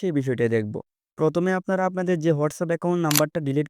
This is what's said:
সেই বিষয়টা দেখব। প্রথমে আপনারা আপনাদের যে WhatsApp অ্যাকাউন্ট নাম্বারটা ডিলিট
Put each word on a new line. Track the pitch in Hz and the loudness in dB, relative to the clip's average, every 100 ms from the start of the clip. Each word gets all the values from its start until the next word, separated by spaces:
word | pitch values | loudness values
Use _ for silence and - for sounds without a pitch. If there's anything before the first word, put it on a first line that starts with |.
সেই | 190 147 | -2 0
বিষয়টা | 131 117 117 | 0 0 2
দেখব। | 113 107 110 - _ _ - | 0 -2 -6 -12 _ _ -2
প্রথমে | 156 175 185 185 | 0 2 0 0
আপনারা | 185 190 185 | 0 0 0
আপনাদের | 185 180 175 | 0 0 2
যে | 160 147 | 2 2
WhatsApp | 151 - 165 | 0 -2 -4
অ্যাকাউন্ট | 165 180 175 160 | -2 0 0 0
নাম্বারটা | 156 151 170 139 | 0 0 -2 -2
ডিলিট | 139 | -2